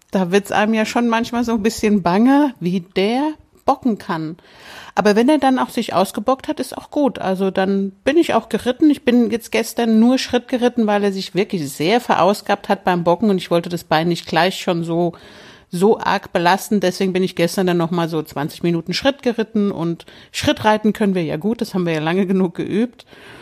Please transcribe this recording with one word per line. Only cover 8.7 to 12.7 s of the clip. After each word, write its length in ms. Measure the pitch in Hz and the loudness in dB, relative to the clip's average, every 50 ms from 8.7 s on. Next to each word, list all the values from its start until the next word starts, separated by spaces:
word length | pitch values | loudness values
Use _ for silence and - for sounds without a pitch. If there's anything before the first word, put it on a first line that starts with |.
| 247 - 320 302 | 0 2 4 4
Ich 140 | 285 - - | 4 2 2
bin 280 | 254 233 247 233 202 | 2 4 4 4 2
jetzt 200 | - 226 - - | -2 -4 -6 -4
gestern 480 | - 220 226 - - - 233 226 220 220 | -4 -2 -2 -2 -2 -2 0 2 4 4
nur 180 | 220 240 262 | 6 4 4
Schritt 300 | 254 - - - 247 247 | 2 0 0 -2 -2 -2
geritten, 400 | - 262 233 240 247 247 240 220 | -2 -2 0 0 0 0 0 0
weil 160 | 208 208 202 202 | 0 0 0 0
er 80 | 202 | 0
sich 240 | 190 190 185 - - | -2 -4 -6 -6 -2
wirklich 340 | 175 214 - - 180 147 135 | -4 -2 -2 -4 -6 -6 -6
sehr 300 | 143 - 147 170 220 240 | -4 -2 0 0 0 0
verausgabt 720 | 240 - 214 - 165 185 208 - - - 202 202 - | 0 0 0 2 2 2 2 0 -2 -4 -4 -2 -2
hat 160 | - | -2